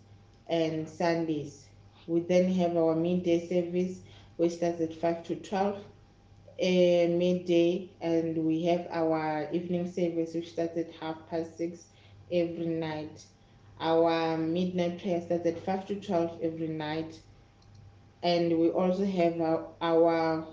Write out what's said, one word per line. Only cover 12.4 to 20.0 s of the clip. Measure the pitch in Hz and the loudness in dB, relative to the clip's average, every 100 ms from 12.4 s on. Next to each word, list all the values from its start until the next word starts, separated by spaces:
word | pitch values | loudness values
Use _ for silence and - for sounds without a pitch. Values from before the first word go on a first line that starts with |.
| 170 165 170 | -2 -4 -4
night. | 160 160 151 156 - - _ _ - - - | -4 -4 -6 -10 -14 -20 _ _ -20 -20 -6
Our | 156 165 165 165 165 160 | 2 4 4 4 0 0
midnight | 160 165 185 180 175 175 | 0 0 -2 0 -2 -2
prayer | 202 170 | -4 -4
starts | 170 175 170 | -2 -2 0
at | 165 | -2
five | - 196 - | -4 -4 -4
to | 202 | -8
twelve | - 175 170 - | -2 0 0 -2
every | 165 160 160 | -4 -4 -6
night. | 156 151 156 160 - - - - _ - - - - - - | -4 -4 -6 -6 -12 -20 -20 -20 _ -20 -20 -20 -20 -20 -6
And | 170 175 170 165 | 0 2 2 2
we | 165 | 2
also | - 185 185 | 2 2 2
have | 202 185 170 170 | 0 2 2 2
our, | 160 160 - - | 0 0 -2 -4
our | 165 165 | 2 4